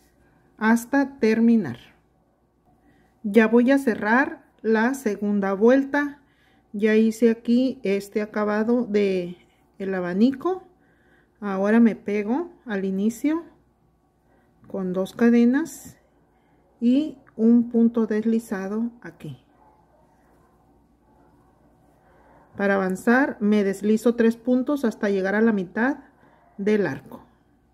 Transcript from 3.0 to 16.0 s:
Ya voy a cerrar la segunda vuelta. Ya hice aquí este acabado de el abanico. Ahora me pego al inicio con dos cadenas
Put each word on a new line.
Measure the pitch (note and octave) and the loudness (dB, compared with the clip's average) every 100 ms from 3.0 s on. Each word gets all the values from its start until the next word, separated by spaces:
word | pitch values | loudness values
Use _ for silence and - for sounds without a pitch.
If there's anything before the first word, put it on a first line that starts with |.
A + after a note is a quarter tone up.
| _ _ | _ _
Ya | G#3+ G#3 A3 | 0 4 4
voy | A#3 B3 | 4 4
a | C#4 | 2
cerrar | C4+ G3+ G#3 A#3+ D4+ D#4+ _ _ | 2 -2 0 0 0 -6 _ _
la | G#3+ A3 A#3 | 0 0 0
segunda | C4+ G#3+ G3 G#3 G#3 G3 | -2 -4 -4 -2 -2 -2
vuelta. | F#3+ A#3 C4+ C#4 C#4+ C#4+ C#4+ _ _ _ _ _ | 2 4 4 2 -2 -4 -8 _ _ _ _ _
Ya | G#3 G#3+ | -2 2
hice | A3 A3 G#3+ A#3 | 4 2 2 2
aquí | A3+ A#3 A#3+ C4 - | 2 0 0 0 -2
este | F#3+ G3 G3 A3 | -4 -4 -4 -6
acabado | G#3 G#3+ G#3 G#3 A3 B3 | -6 -4 -2 -2 0 -2
de | A3+ G#3 G3+ F#3 F3 F3+ _ _ _ - | 0 0 0 -2 -6 -12 _ _ _ -12
el | F#3+ | -6
abanico. | F#3+ F3+ F3+ B3 C4+ E4+ F#4 - _ _ _ _ _ _ _ | -6 -4 2 2 0 -6 -8 -10 _ _ _ _ _ _ _
Ahora | G3+ F#3+ G3+ A3+ | -8 -2 2 4
me | A3+ F#3 | 4 2
pego | - G#3 G#3 C4+ F4 - B3+ | -4 -4 -4 -6 -6 -14 -10
al | G3+ | -6
inicio | F#3+ F#3+ G#3+ A#3 D4 D#4+ D#4+ _ _ _ _ _ _ _ _ _ _ _ - | -4 -4 -4 -2 -4 -4 -8 _ _ _ _ _ _ _ _ _ _ _ -12
con | F#3+ F#3 | -8 -6
dos | F#3 F#3+ | -4 -6
cadenas | - A#3 A#3+ A#3+ C4+ D#4+ - - - | 0 2 4 4 2 -4 -10 -20 -20